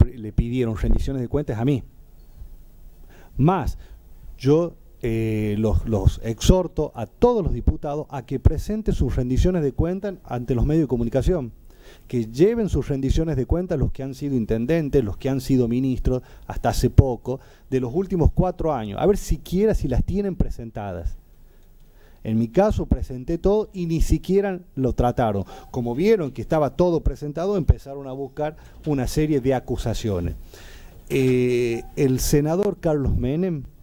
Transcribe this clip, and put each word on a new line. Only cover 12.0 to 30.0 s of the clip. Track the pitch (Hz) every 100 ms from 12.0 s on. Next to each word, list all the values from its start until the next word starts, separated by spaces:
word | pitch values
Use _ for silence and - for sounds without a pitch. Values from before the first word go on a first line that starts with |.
| -
que | 123 110
lleven | 120 196 233 190
sus | 147 127
rendiciones | 135 135 - 160 135
de | 120
cuentas | 165 185 151
los | 123
que | -
han | 135
sido | 127 143 127
intendentes, | 104 113 120 165 143 139
los | 104 -
que | 131
han | 135
sido | 131 127 117
ministros | 123 135 123 - 127 - - -
hasta | - 117
hace | - 123
poco, | - 135 117 - 135 - - -
de | 127
los | 123
últimos | 147 190 185 143
cuatro | - 180 175 160
años, | 135 107 98
a | 175
ver | 202
siquiera | - 156 - 175 214
si | 185 147
las | 123
tienen | - 185 202 165
presentadas. | - - 113 113 101 87 85 - - - - - - - - - - -
En | 110 113
mi | 113
caso | 170 208 185 170
presenté | 127 - 127 127 165
todo | 190 214 -
y | 190 170
ni | 165
siquiera | - 156 - 196 196 180 - -
lo | 127
trataron. | 113 123 120 117 101 - - -
Como | 131 120 120
vieron | 202 220 143
que | 120
estaba | - 160 151 -
todo | 180 165
presentado, | - 170 147 147 190 202
empezaron | 139 107 139 139 135
a |
buscar | 135 135 139 151 151 - - 156
una | 143 120
serie | 156 151 147
de | 127
acusaciones. | 127 - 120 120 107